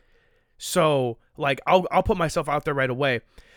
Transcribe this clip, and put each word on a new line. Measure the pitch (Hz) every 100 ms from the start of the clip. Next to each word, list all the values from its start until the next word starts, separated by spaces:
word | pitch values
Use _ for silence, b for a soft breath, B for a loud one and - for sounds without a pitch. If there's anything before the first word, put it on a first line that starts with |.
| b b b b b b
So, | - 185 156 143 123 113 _ -
like, | 143 135 -
I'll, | 185 175
I'll | 170
put | 185 202
myself | 160 175 147
out | 147 156
there | 139
right | 131
away. | 123 139 120 - B B